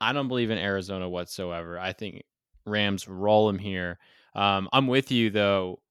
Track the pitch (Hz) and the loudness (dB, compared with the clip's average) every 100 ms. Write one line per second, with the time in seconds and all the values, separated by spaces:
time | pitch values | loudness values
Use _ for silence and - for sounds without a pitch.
0 | 110 143 131 123 113 107 98 98 92 95 | -2 0 -2 0 0 0 -2 -2 -4 -6
1 | 90 90 90 - 90 85 85 87 92 92 | -6 -6 -8 -8 -8 -8 -8 -8 -8 -8
2 | 104 - - _ _ _ 107 104 104 98 | -10 -14 -20 _ _ _ -4 0 2 0
3 | - 92 104 107 107 98 101 92 90 87 | -4 -2 4 6 6 2 -4 -6 -6 -8
4 | _ _ _ 101 101 98 95 131 131 131 | _ _ _ 0 2 2 2 2 2 2
5 | 135 123 113 104 101 98 92 92 _ | 2 2 2 4 4 2 0 -8 _